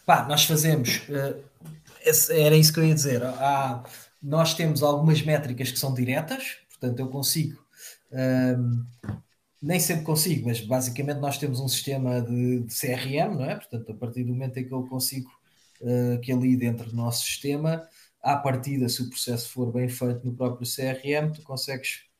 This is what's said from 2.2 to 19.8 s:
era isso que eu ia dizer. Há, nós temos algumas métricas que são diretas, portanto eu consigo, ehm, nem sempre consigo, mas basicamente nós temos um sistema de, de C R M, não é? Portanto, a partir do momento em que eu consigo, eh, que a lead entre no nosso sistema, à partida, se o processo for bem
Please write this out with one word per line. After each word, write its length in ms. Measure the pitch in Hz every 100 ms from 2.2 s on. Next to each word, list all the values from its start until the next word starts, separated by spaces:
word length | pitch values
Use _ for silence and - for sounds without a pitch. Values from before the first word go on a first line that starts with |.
| - 160
era 180 | 151 156
isso 180 | 156
que 60 | 165
eu 60 | 160
ia 80 |
dizer. 300 | 151 139 120
Há, 600 | 127 123 139 139 131 120 - - - _
nós 320 | 143 156 160
temos 300 | - 160 131
algumas 380 | 147 147 160 151
métricas 500 | 156 151 123 123 123
que 80 | -
são 140 | 139
diretas, 640 | 123 123 139 156 262 - - _
portanto 320 | - 127 120
eu 80 | 131
consigo, 560 | 139 135 165 127 - _ - - - _
ehm, 720 | 131 131 131 127 127 123 120 120 - 104 - - _ _ _
nem 180 | 147 175
sempre 240 | 170 160
consigo, 440 | 165 156 185 127 117
mas 120 | 117
basicamente 600 | 107 127 127 131 139 139
nós 180 | 139 135
temos 240 | 143 127
um 60 | 135
sistema 540 | - 143 135 127 123
de, 400 | 117 123 123 123
de 120 | 113
C 140 | - 135
R 240 | 123 131 143
M, 200 | 202 156
não 100 | 139
é? 100 | 208
Portanto, 340 | - 117 -
a 40 | 107
partir 300 | 117 120 123
do 80 |
momento 240 | 123 131 127
em 100 | 123
que 60 |
eu 100 | 127
consigo, 480 | 127 127 - 135 123 _ _ _ _ _
eh, 360 | 120 123 123 120
que 100 | 131
a 20 | 127
lead 300 | 127 127 120
entre 240 | 113 113
no 140 | 117
nosso 200 | 117 117
sistema, 640 | - - 139 143 156 165 165 _ _ _
à 140 | 131 135
partida, 540 | 135 123 135 139 120
se 120 | -
o 80 | 123
processo 400 | - 127 120 -
for 220 | 127 117
bem 160 | 120